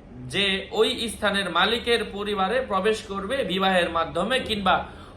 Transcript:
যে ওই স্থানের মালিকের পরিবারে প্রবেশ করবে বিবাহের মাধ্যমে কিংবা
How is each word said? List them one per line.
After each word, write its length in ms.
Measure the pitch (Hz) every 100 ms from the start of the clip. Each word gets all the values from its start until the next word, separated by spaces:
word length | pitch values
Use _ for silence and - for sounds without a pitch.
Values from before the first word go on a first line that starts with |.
| - 127 123
যে 380 | 170 196 190 -
ওই 380 | 202 247 247 226
স্থানের 420 | 190 208 202 185
মালিকের 540 | 170 196 233 240 233 202
পরিবারে 480 | 196 202 196 190 254
প্রবেশ 420 | 233 190 208 214
করবে 420 | - 196 196 269
বিবাহের 460 | 202 185 190 185 170
মাধ্যমে 500 | 170 160 160 208 254
কিংবা 440 | - 208 190 170 - - -